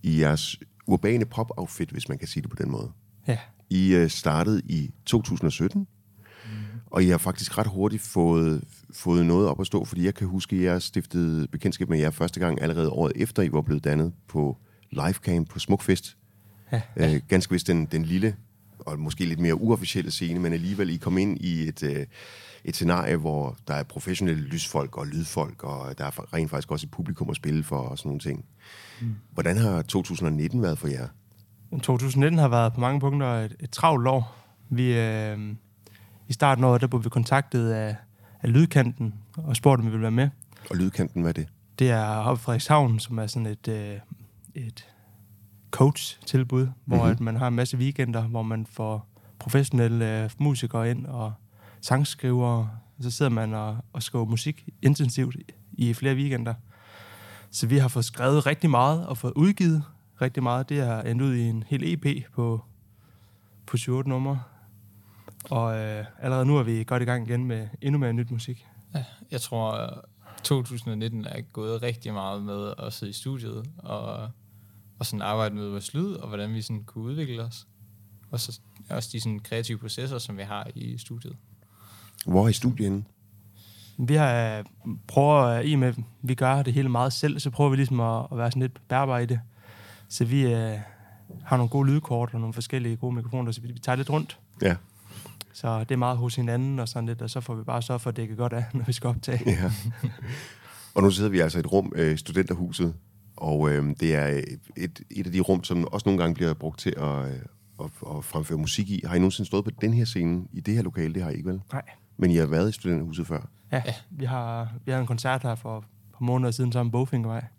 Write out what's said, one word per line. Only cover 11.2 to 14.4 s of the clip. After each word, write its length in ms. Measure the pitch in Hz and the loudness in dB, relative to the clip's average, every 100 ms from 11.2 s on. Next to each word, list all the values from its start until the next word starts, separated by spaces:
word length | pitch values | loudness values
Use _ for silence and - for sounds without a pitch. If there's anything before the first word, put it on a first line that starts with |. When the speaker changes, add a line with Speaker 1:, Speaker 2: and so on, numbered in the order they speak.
| 82 80 73 | 2 0 -2
Speaker 1:
bekendtskab 400 | 76 98 85 87 | -2 -2 -2 0
med 100 | 82 | 2
jer 120 | 76 | 2
første 300 | 76 85 - | 0 -4 0
gang 220 | 87 80 | -2 0
allerede 280 | 76 82 80 | 0 0 0
året 220 | - 78 - | 2 0 0
efter, 260 | 104 - | -2 2
I 100 | 87 | 2
var 80 | 76 | 2
blevet 240 | 73 76 | 0 0
dannet 280 | 76 76 80 85 - | 2 2 0 -4 -6
på 280 | 80 | -2